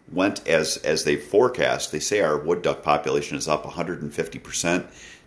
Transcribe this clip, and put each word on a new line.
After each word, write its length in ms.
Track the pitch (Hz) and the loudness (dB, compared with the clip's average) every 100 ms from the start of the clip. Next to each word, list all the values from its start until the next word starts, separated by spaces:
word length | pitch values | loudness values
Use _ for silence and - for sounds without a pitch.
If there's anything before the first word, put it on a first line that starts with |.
| - | -8
went 340 | 82 98 - - | 0 0 0 2
as, 300 | 80 78 - | 2 2 -2
as 260 | - 78 | 0 0
they 120 | 78 73 | 2 0
forecast, 760 | - 101 123 123 67 65 - | 2 4 4 4 0 0 -2
they 80 | 78 | -6
say 200 | - 104 | -2 2
our 160 | 82 76 | 2 2
wood 240 | 76 87 | 0 0
duck 200 | 73 71 | 0 0
population 540 | - 73 65 71 73 71 | 2 2 2 -2 -2 -4
is 100 | 73 | -2
up 160 | 76 | -2
a 60 | 67 | -2
hundred 320 | 76 85 80 | -6 -6 -6
and 100 | 73 | -6
fifty 260 | 73 78 65 | -6 -6 -8
percent. 480 | - - 85 87 - - - - | -8 -4 0 0 -2 -12 -20 -20